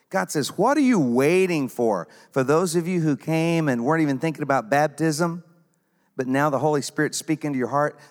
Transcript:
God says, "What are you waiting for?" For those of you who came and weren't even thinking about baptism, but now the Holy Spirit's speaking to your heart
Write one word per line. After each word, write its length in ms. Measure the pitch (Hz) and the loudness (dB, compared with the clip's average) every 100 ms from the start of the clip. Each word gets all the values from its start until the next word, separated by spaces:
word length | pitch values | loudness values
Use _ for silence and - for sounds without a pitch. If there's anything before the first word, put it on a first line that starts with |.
| _ | _
God 220 | - 107 | -4 -2
says, 260 | 156 123 - | -4 -4 0
"What 180 | 226 294 | 2 2
are 120 | 254 | 4
you 60 | 214 | 2
waiting 680 | 127 120 143 185 185 160 127 | 2 2 4 4 2 0 -2
for?" 400 | - 113 95 - - - | -2 0 0 -4 -16 -6
For 120 | 139 | -2
those 320 | 127 156 180 170 | 2 2 2 -2
of 120 | 165 | -2
you 140 | 180 | 0
who 140 | 156 139 | 0 -2
came 520 | - 160 165 165 151 | -2 0 0 0 0
and 180 | 120 127 | 0 0
weren't 160 | 165 | 0
even 160 | 147 135 | 0 0
thinking 240 | 165 147 | -4 -4
about 300 | 143 135 110 | -2 -2 0
baptism, 720 | 143 151 147 160 147 170 175 - _ _ _ _ _ _ - | 0 0 0 -2 0 -2 -4 -12 _ _ _ _ _ _ -8
but 100 | 131 | -2
now 240 | 135 151 | 0 2
the 100 | 131 | 0
Holy 220 | 151 147 | 0 -2
Spirit's 380 | - - 151 - | -4 -4 -4 -4
speaking 340 | - 151 151 | -4 -4 -4
to 60 | 131 | -4
your 80 | 117 | -2
heart 320 | 139 147 - - | 0 -2 -4 -14